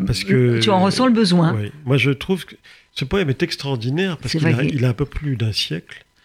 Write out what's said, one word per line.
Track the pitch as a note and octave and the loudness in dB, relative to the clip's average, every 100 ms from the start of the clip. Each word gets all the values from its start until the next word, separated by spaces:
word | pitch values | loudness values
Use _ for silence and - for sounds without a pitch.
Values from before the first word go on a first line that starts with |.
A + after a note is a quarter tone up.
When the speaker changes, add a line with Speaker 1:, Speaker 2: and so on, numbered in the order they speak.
| F#3+ | -2
Speaker 1:
Parce | - G3 | -2 0
que, | C3 B2 A#2 | 2 4 2
Speaker 2:
tu | A2+ | 2
en | F#3+ | 4
ressens | F#3+ - B3+ | 2 2 2
le | |
besoin. | A3+ G#3 F3+ E3 | 4 4 4 4
Speaker 1:
oui. | G#2+ G#2 - C#3+ | 0 -4 -8 -2
Moi, | C3 | 0
je | B2 | 2
trouve | C#3 - F#3+ - | -2 -2 -4 -6
que | - - - _ | -20 -20 -20 _
ce | - C3 | -10 -4
poème | G3+ D#3+ | -2 -2
est | B2+ | -2
extraordinaire | E3+ - C#3 C3 A#2 D3 F#3+ D#3 | -4 -4 -6 -4 -2 -2 -2 -4
parce | - | -4
Speaker 2:
C'est | E3 | -2
Speaker 1:
qu'il | D#3 | 0
a, | |
Speaker 2:
vrai. | A#2 D3+ | 0 0
Speaker 1:
il | D3 | 0
a | B2+ | -2
un | |
peu | A#2 C#3+ | -2 -6
plus | - D3 A#2+ | -6 -6 -2
d'un | A2 | -2
siècle. | G2+ - D#3+ - - _ _ | -2 -6 -8 -12 -20 _ _